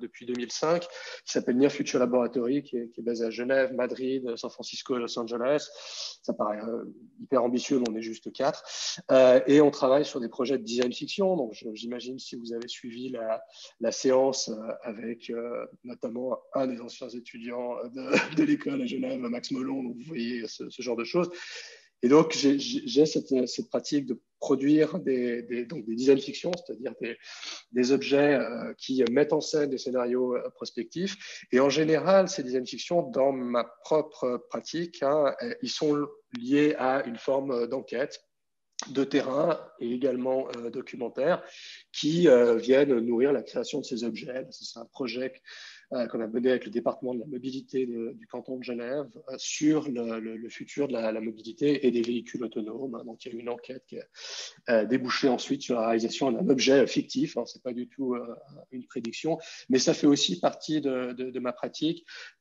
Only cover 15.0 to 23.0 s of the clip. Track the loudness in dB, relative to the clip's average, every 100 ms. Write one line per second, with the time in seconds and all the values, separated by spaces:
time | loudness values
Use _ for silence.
15 | -10 -10 -8 -8 -6 -8 -10 -14 -18 -10
16 | -8 -6 -6 -6 -4 -2 -2 -4 -10 -14
17 | -12 -12 -14 -14 -10 -6 -6 -6 -8 -10
18 | 0 0 2 2 2 2 0 -4 -4 -4
19 | -4 -4 -6 -6 -6 -4 -4 -4 -6 -10
20 | -10 -6 -4 -6 -8 -10 -12 -8 -4 -4
21 | 0 0 0 -4 -14 -14 -16 -20 _ _
22 | 8 8 8 4 4 4 0 -4 2 4